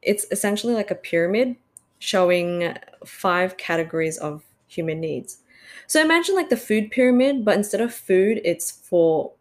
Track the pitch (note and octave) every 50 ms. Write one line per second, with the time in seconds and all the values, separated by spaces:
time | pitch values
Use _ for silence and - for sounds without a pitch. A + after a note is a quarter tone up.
0 | - - G#3 G#3 - - - G3+ - G#3 G3+ G#3 - A#3 A#3+ A3 G3+ G#3 F#3 F3
1 | - - - E3+ E3 F3 G3 A3 B3+ C4 A#3+ _ _ _ _ - _ _ _ _
2 | - - - F#3+ F3+ F3 F3+ F3 F3 F3 F3 F3 F3 E3+ - - - - - _
3 | - - - - - F#3+ F3 F3 F#3 F#3 F#3 - - - E3+ E3 E3 E3 - D#3+
4 | D#3+ D#3+ D#3 - - D3+ D3 D3+ _ _ _ _ _ _ - - E3 D#3+ D#3 D#3+
5 | E3 D#3+ C#3+ B2+ - - - _ _ _ _ _ - - - - - _ - D#4
6 | D#4+ D#4 E4 E4+ E4+ F#4+ G4 F#4+ E4+ - B3 A3+ - - G#3+ A3 G#3+ G#3+ - C4
7 | B3+ B3 B3 B3 B3+ C#4 C#4+ C4+ G#3+ G#3+ F#3+ G3 G3+ G3+ - G3 A3+ A#3+ A#3 -
8 | - - F#3+ F#3 F#3+ G#3 A3+ - - F3 E3+ - - - - - _ - - F3
9 | E3+ E3 D#3+ D#3 - - - _